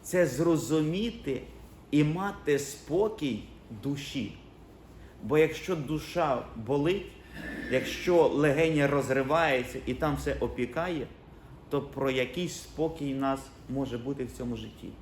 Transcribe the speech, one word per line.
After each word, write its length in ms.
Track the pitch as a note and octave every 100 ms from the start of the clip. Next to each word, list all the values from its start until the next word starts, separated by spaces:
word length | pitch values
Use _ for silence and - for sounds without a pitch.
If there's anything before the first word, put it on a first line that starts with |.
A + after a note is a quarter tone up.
Це 240 | - F3+ E3
зрозуміти 1120 | B2 E3 D#3 - D#3 D3+ F3+ A#3 A3 - B2 - - - - -
і 120 | D3
мати 560 | D3+ E3+ G3 G3 - C#3
спокій 840 | - - - D#3+ G#3+ G#3+ D3 G#2+ - - - G#2+
душі. 540 | C3 C#3+ - C#4+ A3 - - - - - - - - -
Бо 140 | A2 D3+
якщо 380 | D#3 D#3 - F3
душа 720 | C3+ D3+ - F3 D#3 B2 - A2+
болить, 560 | A2+ C#3+ D3 G3 - - - - - - -
якщо 560 | C3 B2+ - - F3 D3
легеня 600 | D3 D3 C#3 E3 D#3 C#3
розривається 920 | C#3+ A#2+ C3 C3 D#3+ D#3+ C3 B2 C3 -
і 80 |
там 220 | B2+ D#3 C#3
все 180 | D3 C3+
опікає, 680 | A#2+ B2 A#2+ D#3+ F3 D#3+ B2 - - - - - -
то 120 | C#3+
про 300 | C#3 - C3+
який 380 | C3 B2+ E3+ F3
спокій 640 | - - - D#3+ D#3+ C#3+
нас 260 | C3+ C3+ C3+ - - -
може 280 | C3 C3 A#2
бути 280 | B2 C#3 B2+
в 60 |
цьому 240 | - A#2+ A2+
житті? 340 | A2 - F2+ -